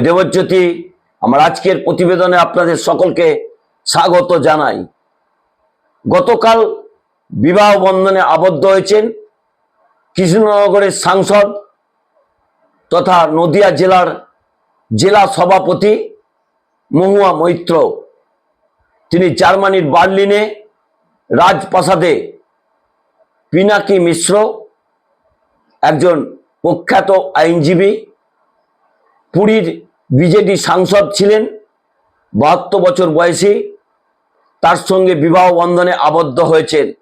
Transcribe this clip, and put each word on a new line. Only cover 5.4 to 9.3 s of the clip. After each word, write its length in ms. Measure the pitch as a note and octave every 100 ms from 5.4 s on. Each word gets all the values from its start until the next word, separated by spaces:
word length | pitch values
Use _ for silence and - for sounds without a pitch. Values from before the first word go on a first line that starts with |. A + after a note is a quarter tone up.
| _ _ _ _ _ _ -
গতকাল 540 | - B3+ A3+ A3 A3+ G#3+ - - _ _ _ _
বিবাহ 380 | - C#3 F#3+ G#3 G3+ F#3
বন্ধনে 360 | F#3+ F#3+ F#3+ D3 D#3+
আবদ্ধ 280 | F#3 D#3 F#3+
হয়েছেন 320 | F#3+ F#3 G#3+ A3 - -